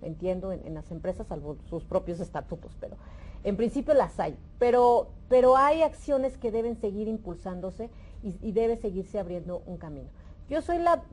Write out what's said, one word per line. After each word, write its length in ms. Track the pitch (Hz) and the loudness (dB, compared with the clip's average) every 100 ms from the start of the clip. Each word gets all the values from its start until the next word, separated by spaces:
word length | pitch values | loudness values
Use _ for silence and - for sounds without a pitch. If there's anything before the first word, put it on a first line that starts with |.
entiendo, 500 | 170 156 175 180 190 | -10 -6 -4 -4 -4
en, 140 | 185 - | -8 -8
en 80 | |
las 160 | 156 151 | -12 -10
empresas, 360 | 165 170 185 - | -8 -6 -6 -8
salvo 300 | 156 147 147 - | -8 -8 -10 -10
sus 140 | 165 | -10
propios 360 | - 185 175 170 | -2 -2 -2 -6
estatutos, 560 | 180 151 - 165 - - | -8 -8 -8 -10 -12 -14
pero 180 | - - - - - - | -14 -14 -16 -16 -14 -8
en 140 | - 202 | -4 0
principio 360 | 233 285 - | 0 0 4
las 260 | 285 247 - | 4 4 0
hay. 160 | 160 139 - - | -4 -6 -14 0
Pero, 520 | 240 240 240 240 - - - | 4 6 8 6 2 -6 4
pero 260 | 254 254 262 | 6 8 8
hay 260 | 277 320 | 8 6
acciones 540 | 311 311 - 269 262 262 | 2 0 0 0 0 -2
que 140 | 240 | -2
deben 240 | 220 226 226 | -2 -2 -2
seguir 280 | 214 196 214 | -4 -2 -4
impulsándose 840 | 220 196 165 190 180 185 - 233 - - - | -4 -6 -10 -8 -8 -8 -8 -10 -12 -16 -12
y, 120 | 208 175 | -10 -8
y 100 | 220 | -2
debe 220 | 202 226 233 | 2 2 2
seguirse 420 | 226 185 185 208 | -2 -4 -4 -6
abriendo 420 | 180 180 165 180 - | -6 -6 -8 -10 -10
un 100 | 175 | -12
camino. 300 | 165 143 127 - - - - | -10 -12 -14 -16 -20 -18 -6
Yo 120 | 294 | -4
soy 180 | 311 339 | -2 0
la, 240 | 339 330 - | 2 2 0